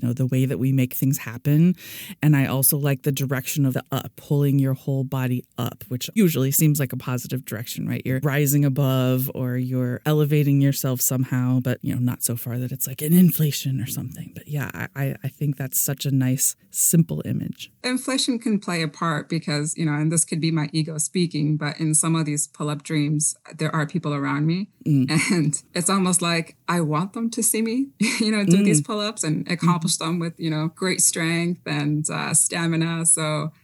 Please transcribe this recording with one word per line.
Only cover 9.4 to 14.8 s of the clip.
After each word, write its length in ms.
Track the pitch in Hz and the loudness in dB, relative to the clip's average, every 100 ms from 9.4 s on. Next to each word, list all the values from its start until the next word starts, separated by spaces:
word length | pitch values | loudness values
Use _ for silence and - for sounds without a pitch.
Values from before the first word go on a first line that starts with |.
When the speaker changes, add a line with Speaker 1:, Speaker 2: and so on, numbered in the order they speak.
| 127 123 | -4 -2
Speaker 1:
you're 440 | 127 131 123 123 - | -2 -2 -2 -2 0
elevating 540 | 151 151 151 143 139 | 2 4 4 4 4
yourself 400 | 139 135 135 123 | 4 2 -2 -2
somehow, 580 | - 131 131 127 127 127 | 0 0 0 0 2 2
but, 220 | 127 120 | 0 -2
you 100 | 123 | -2
know, 80 | 117 | -2
not 220 | 123 123 | -2 -2
so 140 | - 120 | -4 -4
far 200 | - 120 | -6 -6
that 100 | 123 | -6
it's 160 | 139 - | -6 -8
like 160 | 131 | -4
an 100 | 151 | 4
inflation 680 | 175 180 - 156 - 135 135 | 8 8 6 2 0 -2 -2
or 60 | 120 | -4
something. 420 | - 131 - - | -6 -8 -10 -14
But 140 | - - | -14 -8
yeah, 240 | 147 110 | -6 -6
I, 140 | 87 | -6